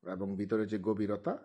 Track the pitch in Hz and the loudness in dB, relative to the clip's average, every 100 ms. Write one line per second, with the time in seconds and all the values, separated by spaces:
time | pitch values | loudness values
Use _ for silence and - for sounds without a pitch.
0 | 90 92 98 98 101 110 107 107 95 104 | -6 -4 -2 -2 2 2 2 0 0 0
1 | 101 104 165 247 | 2 0 -2 -4